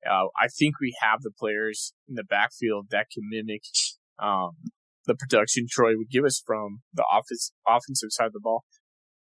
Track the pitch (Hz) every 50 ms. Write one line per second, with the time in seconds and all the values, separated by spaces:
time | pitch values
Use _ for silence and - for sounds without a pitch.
0 | - - 98 95 92 95 - - 110 120 - - 147 151 147 - 143 127 - -
1 | - 110 110 113 117 113 101 _ - 107 104 104 110 110 107 - - - _ _
2 | _ _ 131 120 107 95 - 101 104 117 - - - 117 107 101 101 101 - 101
3 | 107 _ - - 107 104 110 110 107 110 107 107 _ - - - - - - _
4 | _ _ _ _ 104 104 101 95 92 87 82 80 - - - _ _ _ _ _
5 | _ - 117 120 - 131 - 110 104 113 - 127 120 120 - - 123 113 113 110
6 | 113 113 131 - 143 139 131 - - - 117 107 107 104 101 107 _ _ _ 165
7 | - - - 214 220 - 180 175 - - _ _ _ - 117 120 - - 135 -
8 | - 110 - - 117 113 107 107 104 113 113 117 _ _ _ _ _ _ _ _
9 | _ _ _ _ _ _ _